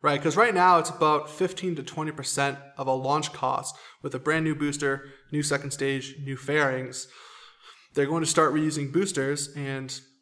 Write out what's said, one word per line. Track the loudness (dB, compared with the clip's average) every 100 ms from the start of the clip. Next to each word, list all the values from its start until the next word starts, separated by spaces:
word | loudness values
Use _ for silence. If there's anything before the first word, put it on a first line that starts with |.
Right, | 2 2
'cause | 2 4
right | 4
now | 6 6 6
it's | 4
about | 2 4 4 0
fifteen | -2 -2 -2 -6 -6
to |
twenty | -8 -6 -6
percent | -6 -6 0 -2 -2 -12 -8
of | -2
a |
launch | 0 2 0 0
cost | -4 -2 -2 -4 -12 -20 -12
with | -10
a | -6
brand | 0 0
new | 0
booster, | 0 -2 0 -2 -2 -6 -20 _
new | -4
second | 0 -2 -2
stage, | -4 -2 -2 -6 -12
new | -10 -8
fairings. | -2 2 2 0 -6 -10 -14 -18 -20 -20 -20 _ -20 -20 _
They're | 0 0
going | 2
to | 2
start | 4 4
reusing | 4 0 -2 -2
boosters, | 0 0 0 -2 -2 -6
and | -8 -8 -6 -8 -12 -14 _